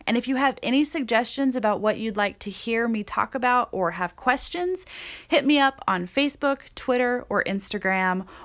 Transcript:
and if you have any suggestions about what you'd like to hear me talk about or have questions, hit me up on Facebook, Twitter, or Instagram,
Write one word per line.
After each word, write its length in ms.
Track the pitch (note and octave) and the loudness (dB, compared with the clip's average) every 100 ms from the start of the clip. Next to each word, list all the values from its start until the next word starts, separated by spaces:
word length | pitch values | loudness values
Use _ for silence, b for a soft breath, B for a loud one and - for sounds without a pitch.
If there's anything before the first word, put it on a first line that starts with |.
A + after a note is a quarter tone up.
| - | -2
and 100 | A#3 | -2
if 120 | B3 | 0
you 80 | C4 | 2
have 220 | C#4 C4 | 2 0
any 220 | - C4 | 0 2
suggestions 720 | D4 E4 A#3+ A3+ A#3+ - C4+ B3 | 2 -2 0 0 0 0 0 2
about 240 | G#3+ F#3+ | 0 2
what 180 | G#3 - | 0 -2
you'd 200 | A3 G#3 | -2 -2
like 200 | G3+ - | -2 -4
to 100 | G#3 | -10
hear 360 | F#3+ A#3 A3+ A#3 | -8 -4 -2 0
me 160 | A3 | -2
talk 320 | G3+ - A3 | -2 -2 -2
about 360 | C4 B3 B3 - | 0 2 2 0
or 200 | F#3 E3+ | 0 -2
have 220 | F3 F3 | 0 -6
questions, 680 | - - C4+ - F4 F4+ F#4 - B B B B | -2 0 0 -2 -4 -4 -4 -8 B B B B
hit 200 | E4+ C4+ | 2 4
me 120 | D4 | 4
up 240 | C4+ - - | 4 2 -2
on 180 | F#3+ F3+ | -2 -2
Facebook, 520 | - C#4+ - C#4+ C4+ - | 0 0 0 -2 -2 -6
Twitter, 500 | - - B3 B3 B3 - | -8 0 2 2 -2 -2
or 120 | G3+ | 0
Instagram, 840 | - G3 - G#3 F#3+ F#3+ F#3 F#3 F#3 B | 0 -2 -4 -2 0 2 2 0 -4 B